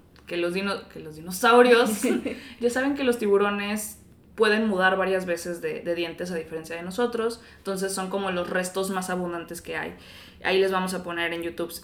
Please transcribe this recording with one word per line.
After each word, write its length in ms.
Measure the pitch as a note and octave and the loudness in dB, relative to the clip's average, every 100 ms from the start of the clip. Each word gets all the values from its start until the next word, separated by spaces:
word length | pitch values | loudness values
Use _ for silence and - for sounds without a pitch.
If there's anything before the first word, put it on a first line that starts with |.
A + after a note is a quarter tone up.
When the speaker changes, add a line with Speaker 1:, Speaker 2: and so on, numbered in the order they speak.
| _ - - | _ -20 -8
Speaker 1:
que 120 | F3 | -2
los 160 | F3 | -2
dino-, 340 | F#3 G3 F#3+ - | -2 -2 -4 -8
que 120 | D#3+ | -16
los 160 | D#3 D#3 | -14 -14
dinosaurios, 840 | F3 F#3 A#3 A#3+ B3 A#3 A#3+ G#3+ B3 - - | -10 0 6 8 10 8 6 2 0 0 -2
Speaker 2:
<laughs> 300 | - - - | -8 -12 -4
Speaker 1:
ya 100 | A#3+ | -2
saben 240 | B3+ C#4 | 0 0
que 100 | C#4+ | 0
los 140 | C4 A#3+ | 0 2
tiburones 800 | G#3 G3 G3+ G3+ G3+ G#3+ - - - - _ | 4 4 4 0 -4 -4 -6 -14 -20 -20 _
pueden 320 | - G#3+ G#3+ A3 | 2 4 4 2
mudar 300 | F#3 F#3 F#3+ | 2 2 4
varias 300 | F#3 F#3+ F3+ | 2 0 0
veces 340 | E3+ F3 E3+ | -4 -4 -6
de, 200 | D#3+ - | -6 -6
de 140 | F3 | -4
dientes 360 | E3+ E3+ E3 F3+ | -2 -2 -4 -6
a 60 | E3+ | -6
diferencia 380 | D#3+ D#3+ D#3+ | -6 -10 -10
de 80 | E3 | -10
nosotros, 600 | F3+ F#3 A#3+ A3+ A3+ A#3 - - | -8 -2 -2 0 -4 -4 -16 -14
entonces 340 | G3 F#3+ F#3+ | -8 -4 -4
son 140 | F#3+ F#3 | -4 -4
como 220 | G3 G3 | -4 -2
los 180 | F3+ F3 | -4 -2
restos 400 | F#3 F3+ F#3+ F#3+ | -2 -2 -4 -2
más 220 | F#3+ F#3 | -4 -2
abundantes 500 | F3+ F3 E3+ E3 E3+ | -4 -4 -6 -10 -12
que 160 | - D#3+ | -8 -8
hay. 160 | D#3 F3 - - - - | -8 -10 -20 -20 -20 -8
Ahí 160 | - F#3+ | 0 4
les 140 | F#3+ | 4
vamos 220 | F#3 F#3 | 2 -2
a 100 | F3+ | -4
poner 300 | F3+ E3+ E3+ | -6 -4 -2
en 80 | E3+ | -2
YouTube 280 | E3+ E3+ E3+ - | -6 -6 -8 -8